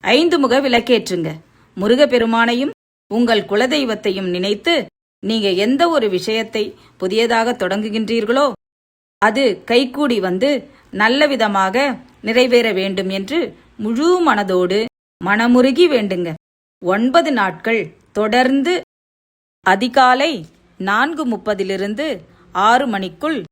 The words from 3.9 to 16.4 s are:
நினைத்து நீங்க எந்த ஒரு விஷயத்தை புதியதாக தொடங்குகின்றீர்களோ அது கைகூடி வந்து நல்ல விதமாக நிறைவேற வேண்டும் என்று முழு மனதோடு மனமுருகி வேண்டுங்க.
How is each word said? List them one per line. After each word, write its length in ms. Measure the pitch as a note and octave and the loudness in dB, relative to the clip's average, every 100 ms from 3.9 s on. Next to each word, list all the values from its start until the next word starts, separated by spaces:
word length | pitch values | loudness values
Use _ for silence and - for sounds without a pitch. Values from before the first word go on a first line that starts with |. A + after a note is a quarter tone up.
| G#3+ G#3 F#3+ F#3 | -4 -4 -4 -4
நினைத்து 460 | F3+ F#3+ G#3 E4+ D#4+ F3 _ _ _ | -4 -4 -2 -2 -2 -4 _ _ _
நீங்க 240 | F#3+ A3 G3+ | -4 -2 -2
எந்த 320 | F3+ G#3+ C#4 E4+ | 0 0 2 2
ஒரு 180 | D#4 A3 | 2 0
விஷயத்தை 540 | F3+ G3+ A3 A3 A3+ G#3 - _ _ | -2 -4 -6 -4 -6 -6 -10 _ _
புதியதாக 560 | F#3 A3 A3+ A3+ A3+ | -4 0 0 2 0
தொடங்குகின்றீர்களோ 920 | A#3+ F#3 G3+ G#3+ A3 G#3 A#3 G#3+ C4 C#4+ G#3 _ _ _ _ _ _ | -2 -2 -4 -4 -4 -2 -2 0 0 0 -2 _ _ _ _ _ _
அது 220 | G#3+ A3 C4 F#3+ - | 0 2 0 -2 0
கைகூடி 520 | A#3+ C4 C4 D4 A3+ | 0 0 -2 0 0
வந்து 300 | F#3 F#3 C4+ C#4 - _ _ | 0 0 0 -2 -6 _ _
நல்ல 300 | F#3+ G#3+ C4+ D4+ | -2 0 2 0
விதமாக 580 | C4+ A3 G3 F#3+ A3+ C#4+ A#3 - _ | 2 0 0 0 0 -2 -4 -12 _
நிறைவேற 460 | G#3+ A3+ B3+ A#3+ A3+ | -2 2 4 4 2
வேண்டும் 360 | F#3+ G3 F#3+ F#3+ | -2 -2 -4 -4
என்று 300 | F#3+ G3 D#4+ C#4 - _ - | -6 -4 -4 -4 -10 _ -8
முழு 320 | G#3+ A#3 E4 F4+ | -4 0 2 4
மனதோடு 580 | D#4+ G#3 G3 F#3 F3+ G3 A#3 _ _ _ | 2 0 0 0 2 -2 -4 _ _ _
மனமுருகி 640 | F3+ G#3 A#3 B3 B3+ C4+ F4 | -2 0 4 4 4 4 4
வேண்டுங்க. 420 | B3+ G#3 F3+ E3+ D#3+ | 2 -2 -4 -6 -8